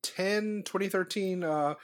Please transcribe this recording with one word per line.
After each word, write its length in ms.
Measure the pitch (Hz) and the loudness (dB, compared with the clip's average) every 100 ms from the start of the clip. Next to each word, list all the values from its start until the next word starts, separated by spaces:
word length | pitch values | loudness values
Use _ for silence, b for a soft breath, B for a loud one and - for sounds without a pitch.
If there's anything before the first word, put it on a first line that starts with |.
ten, 580 | - - 185 208 214 208 | -8 -2 2 2 0 -4
twenty 240 | - 190 196 | -2 -2 2
thirteen, 540 | 190 180 208 190 180 | 0 0 0 0 0
uh, 320 | 170 151 147 151 | 2 2 2 0